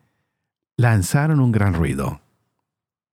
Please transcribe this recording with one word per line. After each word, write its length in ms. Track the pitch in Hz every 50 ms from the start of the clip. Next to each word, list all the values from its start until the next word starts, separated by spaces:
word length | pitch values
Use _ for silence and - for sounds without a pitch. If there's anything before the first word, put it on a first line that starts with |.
| _ _ _ _ _ _ _ _ _ _ _ _ _ _ _
Lanzaron 640 | - 120 120 113 104 90 - - 143 143 156 160 147
un 120 | 131 123
gran 200 | 110 107 101 101
ruido. 480 | 87 82 82 71 67 67 69 65 73 - _ _ _ _ _ _ _ _ _ _ _ _ _ _ _ _ _ _